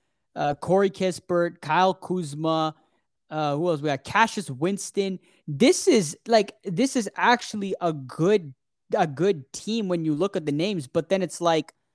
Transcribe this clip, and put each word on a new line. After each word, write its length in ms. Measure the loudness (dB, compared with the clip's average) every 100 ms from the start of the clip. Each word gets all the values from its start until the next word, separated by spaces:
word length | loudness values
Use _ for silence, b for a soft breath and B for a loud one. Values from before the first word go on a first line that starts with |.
| _ _ _ -4
uh, 180 | -4
Corey 360 | -2 0 2 2
Kispert, 720 | 0 -4 -4 -2 0 0 -2
Kyle 340 | -2 2 2
Kuzma, 800 | 0 -4 -4 -4 -4 -2 0 -2 -4 _ _ _ _ _
uh, 260 | -4 -2 0
who 120 | 0
else 120 | 0
we 60 | -2
got? 180 | -4
Cassius 460 | 0 2 2 0 -8
Winston. 680 | -4 -2 -2 -4 -4 -4 -4 b b b
This 400 | 4 4 6 4
is, 280 | 4 2 -4 0
like, 260 | 2 2 -4
this 300 | -6 -2 0
is 160 | 0 -4 0
actually 580 | 2 2 0 -8 -6 -4
a 120 | -2
good, 600 | -4 -6 -2 2 2 0 -16 _ _ -4
a 140 | 0 0
good 460 | 0 0 0 -6
team 340 | -12 -6 -4 -2
when 180 | -2
you 100 | 0
look 200 | 0 -2
at 120 | -2 -2
the 60 |
names, 360 | 0 0 -2 -4
but 200 | -4 0
then 140 | 0
it's 180 | -2 -2
like, 320 | 0 0 -2 -12 _